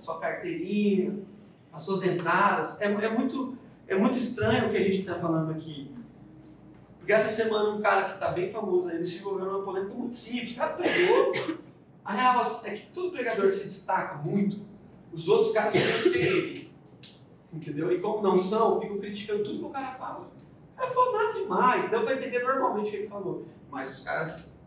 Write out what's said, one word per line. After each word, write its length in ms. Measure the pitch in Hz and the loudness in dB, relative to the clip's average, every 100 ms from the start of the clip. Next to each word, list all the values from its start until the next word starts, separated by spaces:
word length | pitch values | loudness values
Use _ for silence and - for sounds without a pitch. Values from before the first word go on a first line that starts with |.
sua 180 | 165 160 | -10 -6
carteirinha, 1000 | 165 - 170 156 185 208 202 180 - - - - - - - | -6 -6 -6 -6 -2 0 4 4 2 -4 -10 -16 -20 -20 -20
as 100 | 160 | -12
suas 200 | 190 190 | -4 -2
entradas. 760 | 180 156 165 170 202 - 156 - | 0 0 2 4 4 2 -2 -2
É, 60 | 208 | -2
é 220 | 208 220 | 0 0
muito, 480 | 233 277 - - - - - - | 0 0 -2 -6 -8 -16 -18 -2
é 100 | 190 | 2
muito 200 | 254 247 | 2 2
estranho 520 | - - 220 - 208 | -2 0 2 2 2
o 20 | |
que 60 | 190 | 2
a 60 | |
gente 200 | 190 185 | 2 2
tá 140 | 180 165 | -2 -2
falando 360 | 170 160 156 | 0 0 0
aqui. 380 | 160 160 139 - - - - - - - - - - - - | -4 -8 -12 -14 -16 -18 -20 -20 -20 -20 -20 -20 -20 -20 -8
Porque 140 | - | 2
essa 160 | 214 233 | 4 4
semana 420 | 226 214 214 214 | 0 0 2 0
um 100 | 208 | 2
cara 320 | 202 196 - | 4 4 2
que 60 | - | -2
tá 120 | - | -2
bem 200 | 175 196 | -2 -2
famoso 380 | 220 196 180 170 | -4 0 0 0
aí, 80 | 165 | -2
ele 100 | 170 | -4
se 120 | - | -6
envolveu 280 | 202 190 190 | -6 -4 -2
numa 180 | 196 | -4
polêmica 300 | 190 190 196 | -4 -4 -4
muito 220 | 240 - - | -6 -6 -8
simples. 360 | - 247 - | -6 -6 -6
O 40 | - | -2
cara 160 | 311 | -2
pregou. 840 | - 349 359 370 480 - - - - - - - - | 0 0 4 6 6 4 2 -4 -6 -12 -20 -20 -14
A 80 | - | -6
real 320 | 208 254 247 220 - | 2 4 4 2 -2
é 60 | 208 | -8
que 160 | 208 - | -10 -10
todo 200 | 359 359 | -6 -4
pregador 340 | 262 233 208 190 | -2 -2 2 2
que 80 | |
se 100 | - | 2
destaca 520 | - - - 190 - 147 | -4 -8 -2 -2 -2 -6
muito, 400 | 156 202 202 - - - - - - | -2 0 0 -2 -8 -18 -20 -20 -14
os 160 | 160 359 | -6 2
outros 240 | 440 427 | 4 4
caras 200 | - - | 2 2
querem 280 | - - - | 2 2 2
ser 180 | 359 - | 2 4
ele. 520 | - - - - - - - - - - - - - | 2 2 -2 -6 -14 -20 -20 -20 -20 -20 -20 -20 -16
Entendeu? 400 | 156 151 147 175 | -12 -8 -4 0
E 80 | 180 | 0
como 220 | 208 214 | 0 0
não 160 | 196 185 | 4 4
são, 420 | - 220 226 - | 4 4 4 2
ficam 180 | - 202 | -2 -6
criticando 460 | - - 214 208 | -6 -8 -4 -2
tudo 140 | - - | -2 -6
que 60 | |
o 60 | - | -6
cara 240 | 269 262 | -8 -8
fala. 360 | - 254 - - - - - - | -8 -10 -10 -14 -20 -20 -20 -18
O 40 | - | -4
cara 140 | 508 | 0
falou 220 | 508 508 | 4 4
nada 280 | 427 427 - | 4 0 0
demais, 500 | - 180 160 180 - | 0 4 4 4 2
deu 140 | 220 | 2
pra 100 | 226 | 2
entender 280 | 269 - 240 | 0 -2 0
normalmente 460 | 247 262 - 208 208 | 2 2 2 0 -2
o 20 | |
que 60 | 202 | -4
ele 120 | 208 | -6
falou. 380 | 202 180 156 - - - | -6 -6 -6 -10 -18 -12
Mas 280 | 135 131 - | -10 -8 -10
os 20 | |
caras 520 | - 160 160 - - - | -6 -4 -4 -8 -14 -20